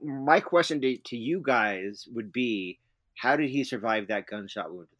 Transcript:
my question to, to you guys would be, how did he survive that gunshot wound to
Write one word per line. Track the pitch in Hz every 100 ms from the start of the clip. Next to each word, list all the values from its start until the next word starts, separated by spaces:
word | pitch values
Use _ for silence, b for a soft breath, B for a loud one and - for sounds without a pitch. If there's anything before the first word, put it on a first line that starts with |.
my | 151 135 139 165
question | - 175 165 151
to, | 131 123
to | - 120
you | 120 180
guys | 135 123 107 95 101 104 -
would | 117 107
be, | 123 123 104 92 - _ _ _ -
how | 123 147
did | 143
he | 139
survive | 127 117 110 110 98
that | 104 -
gunshot | 104 98 104 80
wound | 87
to | 80